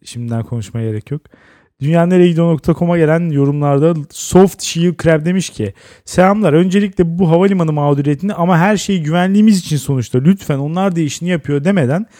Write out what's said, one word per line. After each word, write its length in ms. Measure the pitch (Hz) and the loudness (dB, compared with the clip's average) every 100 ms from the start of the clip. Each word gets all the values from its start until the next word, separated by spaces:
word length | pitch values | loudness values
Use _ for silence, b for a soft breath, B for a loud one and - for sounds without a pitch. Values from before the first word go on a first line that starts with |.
şimdiden 380 | - 120 117 113 | -18 -12 -8 -8
konuşmaya 440 | 113 120 104 113 113 | -6 -8 -8 -8 -6
gerek 200 | 107 - | -8 -8
yok. 120 | 143 - b b b b - | -12 -12 b b b b -8
Dünya 260 | 139 170 175 | -2 2 2
nereye 220 | 180 180 | 4 4
gidiyor 240 | 160 170 | 2 0
nokta 220 | 160 - | 0 0
com'a 240 | 156 170 175 | 0 0 2
gelen 320 | 151 165 170 | 2 2 0
yorumlarda 640 | 143 139 147 143 139 160 165 143 | 0 0 0 0 2 2 0 -6
Soft 520 | - - 180 190 - | -12 0 4 4 2
Shield 400 | - 165 175 165 | -8 -2 -2 0
Crab 240 | 165 156 160 | 0 0 0
demiş 240 | 185 - | -4 -4
ki, 240 | - 101 - b b | -6 -8 -8 b b
"Selamlar. 480 | b - 190 208 196 | b 2 2 2 2
Öncelikle 680 | 151 185 196 202 190 170 170 | 2 2 0 0 0 -2 0
bu 120 | 175 | 2
havalimanı 420 | 165 196 190 160 | 4 2 2 0
mağduriyetini 640 | 151 147 139 143 143 196 | 0 0 0 0 -2 -4
ama 240 | 196 175 170 | -2 0 2
her 180 | 190 208 | 2 0
şey 260 | - 190 | -2 -2
güvenliğimiz 560 | 151 175 185 202 214 196 | -2 0 2 4 4 2
için 180 | - 147 | 0 -4
sonuçta. 420 | - 131 113 127 | -2 -4 -2 0
Lütfen 400 | 147 196 - 139 | 2 0 -2 -4
onlar 380 | 147 175 196 170 | -4 -4 -2 -2
da 40 | |
işini 280 | 151 - 175 | -4 -6 -4
yapıyor 360 | 175 139 143 | -4 -4 -4
demeden 420 | 156 202 123 160 226 b | 0 0 0 -2 -6 b